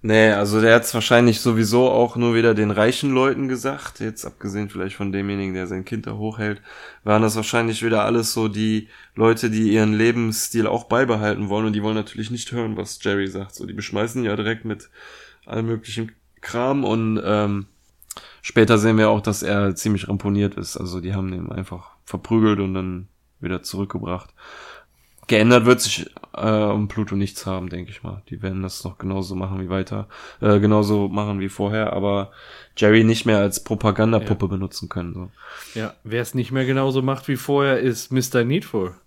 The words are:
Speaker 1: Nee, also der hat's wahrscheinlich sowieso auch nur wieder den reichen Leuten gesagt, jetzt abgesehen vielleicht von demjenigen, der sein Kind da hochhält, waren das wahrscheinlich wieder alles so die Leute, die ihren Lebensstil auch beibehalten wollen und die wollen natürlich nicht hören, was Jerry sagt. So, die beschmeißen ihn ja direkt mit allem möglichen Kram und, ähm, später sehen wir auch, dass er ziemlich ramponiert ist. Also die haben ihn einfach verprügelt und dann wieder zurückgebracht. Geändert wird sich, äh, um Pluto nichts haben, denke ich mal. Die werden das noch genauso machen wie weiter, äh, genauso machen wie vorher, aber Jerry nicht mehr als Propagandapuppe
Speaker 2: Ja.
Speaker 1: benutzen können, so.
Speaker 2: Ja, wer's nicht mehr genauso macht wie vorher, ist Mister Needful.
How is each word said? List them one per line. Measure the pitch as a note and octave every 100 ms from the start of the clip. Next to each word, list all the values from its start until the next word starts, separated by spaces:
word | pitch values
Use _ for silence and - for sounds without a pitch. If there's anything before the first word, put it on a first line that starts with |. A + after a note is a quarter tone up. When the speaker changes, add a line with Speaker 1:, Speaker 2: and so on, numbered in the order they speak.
Speaker 1:
Nee, | A2 A2 A2
also | G2+ G2+ G#2+
der | A2+ A#2
hat's | A#2
wahrscheinlich | A#2+ G#2+ A#2+ A#2+ A2+
sowieso | B2 A2+ A2 A#2+ B2+
auch | A#2 A#2+ A#2
nur | A#2+ A2+
wieder | A#2
den | G#2+ G#2+
reichen | G2+ A2 B2+ C#3+
Leuten | B2+ C3 B2+ C3+
gesagt, | B2+ C3 C#3+ - -
jetzt | A2 A2
abgesehen | - - G#2 G2 G2+
vielleicht | F#2+ F#2+ -
von | G2+
demjenigen, | G2 G2+ G2+ G2 F#2
der | F2+
sein | F#2
Kind | F#2+ A2+ A2
da |
hochhält, | G#2 G#2+ G#2+ G#2 G#2 - - - -
waren | G#2+ G#2+
das | A2+ A2
wahrscheinlich | G#2+ A#2+ A#2 A2
wieder | A2+ A2+
alles | G#2 A#2 A2+
so | - A2
die | G#2 A2 A2 G#2+ - - -
Leute, | A2+ A#2 A#2+
die | A2 A2
ihren | A2 G#2+
Lebensstil | G#2+ A2+ A#2 A2+ A2 - A#2 G#2+
auch | A#2
beibehalten | - A#2 C3 A2 G#2 G2+ G2+
wollen | G2+ A2
und |
die | G#2
wollen | G#2 A2
natürlich | G#2 - G#2+
nicht | A#2+ -
hören, | A#2+ A2+ G#2
was | F#2+ -
Jerry | A2 G2+ G2
sagt. | F#2+ G2 -
So, | G#2+
die |
beschmeißen | G#2 G#2 G2 A2+ B2
ihn | A2+
ja | G#2
direkt | G#2+ A2+ A2+
mit | G#2 - _ - - - _ -
allem | G#2+ A2+
möglichen | A2+ A2+ G#2+ A2+ _ _ _
Kram | - A#2 B2+ C#3
und, | A2 A2 A2 G#2+ F2+
ähm, | G#2 G#2 G2+ G2 _ _ _ _ - - -
später | - - A2 A2+
sehen | A2 A2
wir | G#2+
auch, | G#2+
dass | G#2 G2+
er | - G2+ G2+ F#2
ziemlich | A2 G2+ -
ramponiert | G2 G2+ G2+ G2+
ist. | G2 F2 -
Also | F2+ F2+
die | F2 G2
haben | F#2+
ihn | F#2 E2+
einfach | - F#2 F2+ - _ -
verprügelt | F#2+ - A2+ A2 G2+
und | G2 F#2+
dann | F#2 F2+ F#2+ _ _ _
wieder | F2 F2+
zurückgebracht. | - G2 G2 F#2 - F2+ - _ - - - - _ _ _ _ -
Geändert | A2 A2 B2 A#2
wird | B2
sich, | - - - - - -
äh, | A2
um | G#2+ G#2 G#2 G#2
Pluto | A2 G#2 G2
nichts | G2 - -
haben, | F#2 F2+
denke | F2 F2
ich | G2+
mal. | E2+ G2 -
Die | -
werden | F#2+ F#2+
das | F#2 -
noch | - F#2
genauso | G2 G2 F#2 F#2+
machen | F#2+ F#2+
wie | F#2
weiter, | F#2+ F#2 G#2 G2+ - - -
äh, | G#2+ G#2
genauso | G#2+ G#2+ G2+ G#2 G2+
machen | G2 G#2 G2+
wie | G2
vorher, | - G2+ G#2+ G#2+
aber | F#2 G2+ G2+ G2 - - - - -
Jerry | G#2+ A2
nicht | A2+ A2+ A#2+
mehr | G#2+
als | G2+ -
Propagandapuppe | - G#2+ G#2+ G2+ A2 A2+ G#2 G2+ F#2+
Speaker 2:
Ja. |
Speaker 1:
benutzen | F#2+ F#2 - E2+
können, | - F2 E2+
so. | F#2 _ - - -
Speaker 2:
Ja, | A2+ G#2+ -
wer's | G#2+ A#2 A#2 B2+
nicht | A#2+
mehr | C3 C3
genauso | C3+ C3+ C3
macht | C3 C3+ -
wie | C3
vorher, | - C#3+ C#3 B2+
ist | B2+ A2+ -
Mister | C3 B2+ B2+
Needful. | A#2 D#3+ - A2+ F2+ F2+